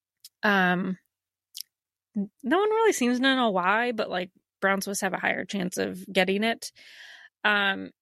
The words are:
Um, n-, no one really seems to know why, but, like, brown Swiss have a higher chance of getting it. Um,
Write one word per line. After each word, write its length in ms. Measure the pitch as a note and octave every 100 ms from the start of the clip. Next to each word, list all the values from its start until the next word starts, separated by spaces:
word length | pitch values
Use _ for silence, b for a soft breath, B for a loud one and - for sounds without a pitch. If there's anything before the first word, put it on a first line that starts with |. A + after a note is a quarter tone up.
| _ _ - _
Um, 540 | G#3+ G3 F3+ F3+ F#3+ F#3 _ _ _ _ _ - - _ _ _ _ G#3
n-, 140 | G3+ _
no 140 | A#3 F4
one 100 | G#4+
really 240 | A4 A4
seems 240 | - B3 B3
to 20 | C4+ C4
know 140 | A#3
why, 400 | F#3 F3+ G#3+ B3
but, 180 | G#3+ F3+
like, 220 | F3+ F3+ _ _ _
brown 200 | G3 G3
Swiss 200 | G3 G3+
have 120 | F#3+
a 60 | F#3
higher 260 | - - F#3
chance 320 | G3 F3+ -
of 260 | F#3+ F#3 F#3+
getting 320 | F#3+ F#3 G3+
it. 280 | A3+ A3+ - B B B B B B _
Um, 480 | G#3 G#3 G3 G3 F#3+ -